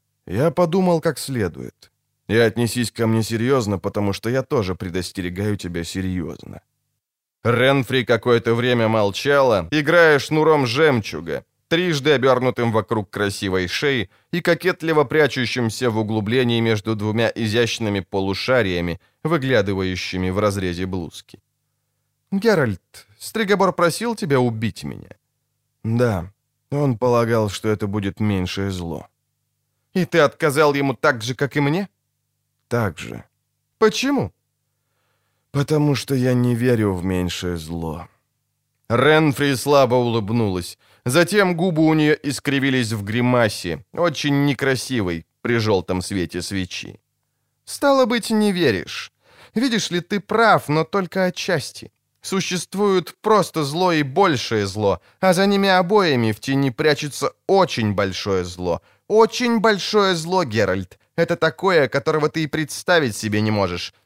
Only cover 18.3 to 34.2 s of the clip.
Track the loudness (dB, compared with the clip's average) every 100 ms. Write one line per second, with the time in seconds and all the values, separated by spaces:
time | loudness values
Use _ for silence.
18.3 | -4 0 0 2 -2 -4 -6 _ _ -4
19.3 | -2 0 0 2 -2 -2 -4 -6 -4 -2
20.3 | 0 -2 -2 -4 -4 -6 -6 -10 -14 -20
21.3 | -20 _ _ _ _ _ _ _ _ -8
22.3 | -2 2 2 2 -2 _ -20 -20 _ -10
23.3 | -4 0 2 2 2 0 0 -4 -4 0
24.3 | 2 2 0 -4 -6 -10 -12 -16 -20 _
25.3 | _ _ _ _ _ -4 0 2 0 -6
26.3 | _ _ _ -8 -2 0 0 2 2 2
27.3 | 2 0 -2 -4 -2 -2 -4 -4 -2 -2
28.3 | 0 -2 -4 -4 -4 -6 -10 -12 _ _
29.3 | _ _ _ _ _ _ -4 0 2 2
30.3 | 2 -2 2 2 2 0 0 0 0 -4
31.3 | -4 -4 0 0 0 -4 _ _ _ _
32.3 | _ _ _ -6 -2 -2 -4 -12 -14 -16
33.3 | _ _ _ _ 0 0 2 -2 -2